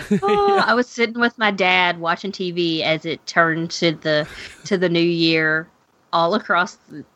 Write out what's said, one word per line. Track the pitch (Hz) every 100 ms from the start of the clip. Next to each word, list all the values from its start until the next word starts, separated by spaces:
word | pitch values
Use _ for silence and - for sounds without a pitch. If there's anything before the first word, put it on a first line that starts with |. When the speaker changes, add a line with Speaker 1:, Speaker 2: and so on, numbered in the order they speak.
| - 202
Speaker 1:
<laughs> |
Oh, | 392 415 403 392
Speaker 2:
<laughs> |
Yeah. | 339
Speaker 1:
I |
was | 226 247
sitting | - 226 233
with | 240 -
my | 214
dad | 196 185 185 180 170
watching | 165 175 196
T | - 180
V | 175 170 160
as | 147 160 165
it | 139 -
turned | 170 165 160 170
to | - 170
the, | 160 156 151 156 - - - -
to | 196
the | 180
new | 170
year | 170 170 165 160 156 156 165 _ _ _ _
all | 170 170
across | 208 - 180 180 - -
the | 151 139